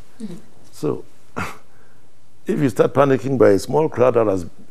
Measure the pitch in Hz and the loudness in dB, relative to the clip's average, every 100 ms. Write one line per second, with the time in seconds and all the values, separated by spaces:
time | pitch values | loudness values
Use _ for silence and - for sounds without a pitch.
0 | - - 214 - - - - - 151 - | -10 -8 -8 -8 -8 -10 -10 -4 -4 -4
1 | - - - - - - - - - - | -6 -10 -8 -6 -6 -6 -8 -10 -10 -10
2 | - - - - - 170 139 - 160 131 | -10 -10 -10 -6 -4 0 2 2 2 4
3 | 139 131 131 131 104 98 117 143 156 - | 4 2 2 6 6 6 4 0 0 4
4 | 127 117 107 95 82 - - | 4 4 2 0 -4 -8 -4